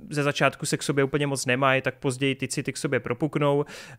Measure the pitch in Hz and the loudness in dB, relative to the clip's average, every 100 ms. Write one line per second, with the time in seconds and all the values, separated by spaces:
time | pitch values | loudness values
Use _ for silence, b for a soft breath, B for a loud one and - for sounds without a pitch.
0 | - 147 143 - 139 - 151 151 - 139 | -6 0 0 2 2 2 -2 0 2 2
1 | 135 147 143 135 131 127 135 131 131 - | 2 2 0 0 0 2 4 2 0 -2
2 | 143 127 139 135 131 151 139 - 147 127 | -4 0 0 0 -4 -4 -6 -4 -2 -2
3 | - - 156 151 143 143 147 - - | -2 -2 -2 2 2 2 -2 -8 -18